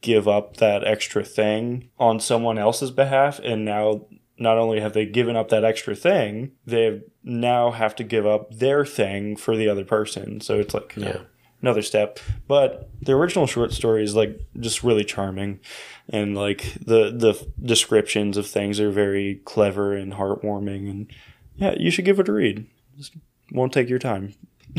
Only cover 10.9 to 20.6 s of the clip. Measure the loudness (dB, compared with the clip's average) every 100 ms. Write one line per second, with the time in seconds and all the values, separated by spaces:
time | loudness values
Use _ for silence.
10.9 | -8 -6 -6 -12 _ _ _ -2 0 0
11.9 | 0 -2 -4 -8 -8 0 2 2 -2 -16
12.9 | -10 0 2 2 2 0 0 -2 0 0
13.9 | 2 2 2 0 -2 -14 -8 -6 -2 2
14.9 | 2 0 -4 -6 -4 -8 -8 -14 -18 -18
15.9 | -20 -6 -4 -2 -2 -2 -2 -6 -10 2
16.9 | 4 4 4 2 2 -6 -10 0 0 4
17.9 | 2 2 0 0 -2 -4 -4 -2 0 0
18.9 | 2 2 0 -2 -6 -6 2 2 2 -2
19.9 | -2 -6 -6 -4 -2 -4 -4